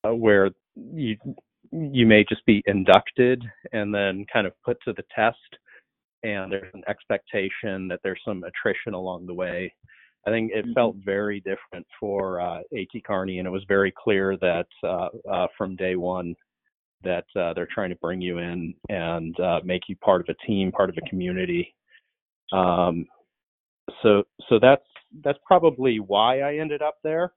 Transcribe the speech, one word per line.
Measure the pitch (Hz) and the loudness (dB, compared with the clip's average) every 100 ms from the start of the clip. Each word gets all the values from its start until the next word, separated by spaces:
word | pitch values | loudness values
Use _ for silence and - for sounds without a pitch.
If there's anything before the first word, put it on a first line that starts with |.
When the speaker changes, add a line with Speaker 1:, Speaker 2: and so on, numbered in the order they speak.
Speaker 1:
uh, | 107 117 | -2 2
where | 113 101 95 - _ - | 6 6 6 0 _ -20
you, | - 160 123 107 131 - _ _ _ | -14 -6 -6 -6 -10 -14 _ _ _
you | 165 151 131 113 | -8 -4 4 8
may | 107 104 | 8 6
just | 107 - | 0 4
be | 104 101 | 4 4
inducted | 101 90 95 - - 123 127 113 - - | 2 6 6 6 2 2 2 -4 -16 -8
and | 113 104 | -6 -4
then | 101 98 95 101 | -2 -2 -4 -4
kind | 117 98 | -2 -2
of | _ | _
put | - 120 - | -6 -6 -6
to | |
the | 104 - | -10 -10
test, | - 110 - _ - _ - _ _ _ _ | 0 0 -2 _ -20 _ -20 _ _ _ _
and | 113 101 95 | -8 -6 -6
there's | 98 95 | -8 -8
an | 101 - | -12 -10
expectation | 104 - 101 _ 107 95 - 107 95 92 | -10 -4 -6 _ -4 -4 -6 -8 -6 -8
that | 87 | -6
there's | 98 - - | -6 -6 -8
some | 95 | -8
attrition | 87 - 113 - - | -10 -4 -4 -4 -6
along | 92 92 87 90 | -8 -8 -10 -10
the | |
way. | 87 90 87 90 _ _ _ _ _ 104 | -8 -6 -6 -10 _ _ _ _ _ -4
I | |
think | 113 110 | -2 -2
it | 107 113 | -4 -2
Speaker 2:
Mm-hmm. | |
Speaker 1:
felt | 120 117 98 98 | 0 0 -2 -4
very | 98 104 101 | -2 -2 -6
different | 95 98 - 90 85 - | -6 -10 -10 -20 -18 -10
for, | 104 98 95 90 | -6 -4 -4 -4
uh, | 87 85 - | -6 -8 -10
A | 123 95 | -10 -10
T | 117 - | -12 -6
Kearney, | 98 95 90 | -4 -4 -6
and | 92 | -6
it | |
was | 95 98 | -8 0
very | 98 98 - | 2 2 0
clear | - 98 98 95 | 0 2 0 0
that, | 92 85 87 _ | 0 0 -4 _
uh, | 87 90 87 - - | -6 -4 -6 -8 -6
uh, | 92 98 - | -2 -2 -4
from | 95 92 | -8 -4
day | 92 90 | -2 -2
one | 87 90 87 87 _ _ _ _ _ _ | -2 -4 -6 -10 _ _ _ _ _ _
that, | 92 87 - 101 | -4 -4 -4 -4
uh, | 85 | -2
they're | 85 85 | -4 -6
trying | - 95 | -4 -6
to | 87 | -4
bring | 82 92 | -6 -4
you | 90 85 | -4 -4
in | 87 90 82 - - | -6 -6 -8 -12 -8
and, | 95 85 85 82 82 | -6 -4 -4 -6 -4
uh, | 90 85 | 0 -2
make | 90 90 - | -2 -6 -6
you | 92 | -2
part | - 90 | 2 2
of | - | 0
a | - - | -8 -4
team, | 101 95 | -2 0
part | - 196 | 0 0
of | - | -2
a | - | -8
community. | 95 90 92 90 123 - _ _ _ _ _ _ _ - | -6 -4 -4 -2 -4 -4 _ _ _ _ _ _ _ -4
Um, | 95 90 87 87 85 - _ _ _ _ _ _ _ - - | 0 2 4 2 0 -6 _ _ _ _ _ _ _ -18 0
so, | 113 101 - - - | 4 4 2 -12 2
so | 113 | 6
that's, | 123 139 _ - _ 156 | 8 6 _ -20 _ -8
that's | 143 147 - | -6 -6 4
probably | 180 165 127 131 110 | 6 6 2 0 0
why | 95 101 117 131 | 0 2 4 2
I | 139 147 | -2 -4
ended | 156 147 | -6 -4
up | 151 - | -4 -4
there. | 156 160 180 | -4 -2 -4